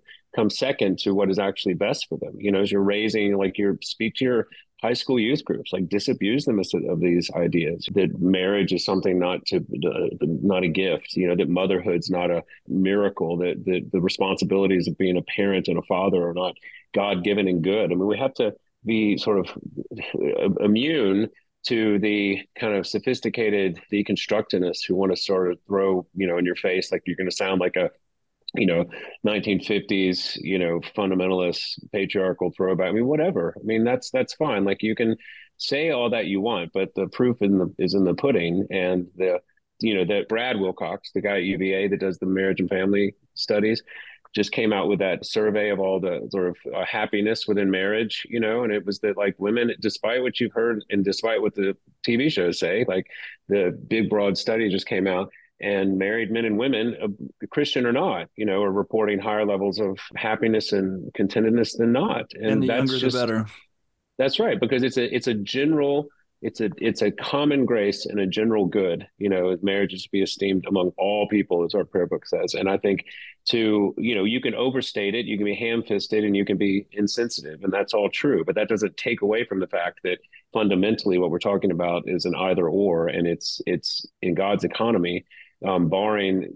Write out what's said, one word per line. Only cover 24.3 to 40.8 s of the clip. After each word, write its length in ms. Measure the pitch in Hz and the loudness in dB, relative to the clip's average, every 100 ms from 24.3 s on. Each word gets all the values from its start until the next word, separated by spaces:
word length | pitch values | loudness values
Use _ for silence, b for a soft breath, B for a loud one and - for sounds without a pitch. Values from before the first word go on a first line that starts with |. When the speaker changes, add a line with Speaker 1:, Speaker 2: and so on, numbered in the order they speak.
| 107 - 95 90 78 - | -2 0 0 0 -2 -2
Speaker 1:
who 100 | 92 | 0
want 160 | 95 90 | 2 0
to 20 | |
sort 340 | - 92 90 | 0 0 0
of 60 | 87 - | -2 -2
throw, 400 | 98 98 92 - 90 | 0 2 0 -2 -4
you 120 | 92 | 0
know, 100 | 87 | 2
in 80 | 90 | 0
your 120 | 87 | 0
face, 340 | 95 92 - | 0 -2 -2
like, 100 | 90 90 | -4 -4
you're 80 | 85 | -4
gonna 160 | 92 | -4
sound 280 | - 95 92 | -2 0 2
like 180 | 90 90 | 2 0
a 120 | 85 - _ _ _ _ - - | -2 -4 _ _ _ _ -10 -2
you 80 | 95 | 2
know, 200 | 85 - B B B | 2 -2 B B B
nineteen 380 | 104 104 107 92 | -2 0 0 -2
fifties, 720 | - 101 - 98 92 87 - - | 0 -2 0 0 2 0 -4 -8
you 180 | 82 92 | -2 0
know, 200 | 85 85 - - | 0 -2 -4 -2
fundamentalist, 840 | 95 92 92 92 87 - - - - | 0 0 2 2 0 -2 -8 -10 -6
patriarchal 600 | 104 95 101 92 87 90 - | -4 -2 0 0 0 -2 0
throwback. 340 | 92 90 90 | 0 2 0
I 20 | |
mean, 160 | 107 127 | 0 2
whatever. 480 | 151 175 120 85 - | 2 0 0 -2 -4
I 40 | |
mean, 200 | 107 113 | -2 2
that's, 260 | 117 127 - | 2 2 0
that's 220 | 131 123 | -2 -2
fine. 320 | - 156 104 98 | -2 -2 2 0
Like, 180 | 98 | 0
you 120 | 110 110 | 0 0
can 200 | 113 113 B B B - | 0 0 B B B -12
say 340 | - 139 165 | -4 -2 0
all 180 | 127 117 | 0 0
that 160 | 113 90 | 0 0
you 160 | 98 | -2
want, 300 | 110 98 85 | 0 -2 -2
but 200 | 95 95 - | -2 -2 -2
the 120 | 92 | -4
proof 340 | - 123 120 | 2 0 2
in 160 | 101 95 | 2 4
the, 160 | 90 - | 2 0
is 160 | 90 | 0
in 100 | 98 | 4
the 100 | 90 | 2
pudding. 540 | 82 139 110 85 90 101 | 2 2 2 2 0 -2
And 360 | 95 90 90 90 92 | -2 0 0 -4 -2
the, 240 | 92 90 - _ _ _ | 0 0 -4 _ _ _
you 160 | 113 95 | 0 2
know, 100 | 90 | 2
that 240 | 101 - | 0 0
Brad 300 | 113 127 113 | -2 -2 -2
Wilcox, 520 | 95 - | -2 -2